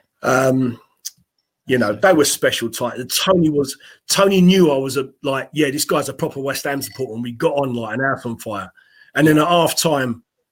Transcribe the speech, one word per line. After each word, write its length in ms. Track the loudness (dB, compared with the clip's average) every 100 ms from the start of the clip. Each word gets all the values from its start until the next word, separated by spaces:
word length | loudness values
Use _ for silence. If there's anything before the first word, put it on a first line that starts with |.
| _ _
Um, 560 | 0 2 2 2 0 -4 _ _ -18 -18 _ _ _ _ -2
you 120 | 0
know, 140 | 0
they 180 | 2 2
were 120 | 4
special 440 | 2 0 -2 -2 -4
times. 500 | -6 -8 -8 -6 -4
Tony 300 | 2 2 2
was, 300 | 2 -2 -6 -18 -16 -4
Tony 320 | 0 2 4
knew 300 | 6 6 4
I 40 | 2
was 200 | -2 -4
a, 120 | -6 -6
like, 260 | -6 -4 -4
yeah, 180 | -2 -2
this 140 | -2
guy's 240 | -2 -2 -2
a 60 |
proper 260 | -4 -6 -4
West 240 | -6 -4
Ham 180 | -4 -6
supporter, 320 | -6 -8 -8
and 80 | -8
we 100 | -10
got 220 | -2 -2
on 200 | 0 -2
like 200 | -4 -6 -4
an 80 |
house 220 | -4 -4 -6
on 120 | -10
fire. 320 | -8 -10 -10 _ _ _ _
And 120 | 2 4
then 120 | 4
at 80 | 4
half 280 | 4 2 0
time, 460 | 0 0 -2 -6 _ _ _